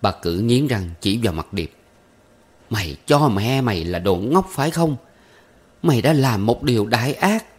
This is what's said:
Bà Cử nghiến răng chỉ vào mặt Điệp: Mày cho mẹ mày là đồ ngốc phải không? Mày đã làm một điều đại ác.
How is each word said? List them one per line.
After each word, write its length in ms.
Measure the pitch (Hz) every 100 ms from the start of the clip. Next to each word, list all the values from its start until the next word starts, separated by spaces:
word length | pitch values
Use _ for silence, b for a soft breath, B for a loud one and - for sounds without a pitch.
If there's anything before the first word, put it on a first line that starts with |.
Bà 80 | 107
Cử 280 | 92 - 85
nghiến 280 | 113 120 143
răng 240 | 117 90 82
chỉ 180 | - 104
vào 100 | 113
mặt 200 | 80 78
Điệp: 200 | 98 80 _ _ _ _ _ _ _ _ _ _
Mày 260 | 107 92 71 -
cho 220 | 143 151
mẹ 320 | 98 107 135
mày 240 | 127 98
là 140 | 82 87
đồ 180 | 90 90
ngốc 320 | 101 165 185
phải 200 | - 143
không? 260 | 165 165 135 _ b b b b b b _
Mày 200 | 160 135
đã 100 | 113
làm 340 | 156 135 110 101
một 160 | 123
điều 240 | 143 120 104
đại 280 | 117 120
ác. 300 | 147 185 214 -